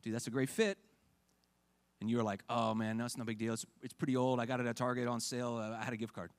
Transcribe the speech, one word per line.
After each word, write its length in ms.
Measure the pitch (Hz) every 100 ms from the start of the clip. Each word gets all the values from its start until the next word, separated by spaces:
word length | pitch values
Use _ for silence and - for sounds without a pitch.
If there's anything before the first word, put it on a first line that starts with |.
"Dude, 100 | 120
that's 140 | 113 117
a 20 |
great 200 | 123 135
fit." 280 | - 220 196 - _ _ _ _ _ _ _ _ _ _ _
And 120 | 107
you're 100 | 117
like, 220 | 107 98 -
"Oh, 280 | 120 113 110
man, 220 | 110 110
that's 200 | 120 -
no 60 |
big 160 | 117 110
deal. 160 | 113 113
It's, 100 | - _
it's 120 | -
pretty 220 | - 147 127
old. 240 | 127 127
I 60 | 117
got 140 | 127
it 80 | 120
at 80 | 117
Target 320 | 123 123 120
on 120 | 120
sale. 360 | - 123 120 117
Uh, 200 | 107 113
I 80 |
had 100 | 113
a 40 | 113
gift 160 | 110
card." 160 | - 85